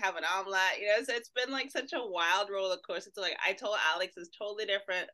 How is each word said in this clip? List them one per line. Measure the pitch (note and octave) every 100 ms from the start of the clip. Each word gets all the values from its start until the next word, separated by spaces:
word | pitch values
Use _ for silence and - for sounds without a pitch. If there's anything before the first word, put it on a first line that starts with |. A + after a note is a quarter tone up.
have | G3 E3+
an | D#3+
omelet, | F#3+ F#3+ F#3+ F#3 D3
you | G#3
know? | G#3+ C4+
So |
it's | A#3 A#3
been, | B3+ B3+
like, | C4+ C4
such | C#4+ B3+
a | D#4+ A#3
wild | F3 E3+ F#3+ G3+
roller | G3 F#3+ F3+ -
coaster. | F3 G3+
So, | -
like, | F3+ - E3+
I |
told | G3 E3+ G#3 D3
Alex | E3+ F#3 -
it's | F3 -
totally | G#3 G#3 G3+
different | G3 G3 F#3 -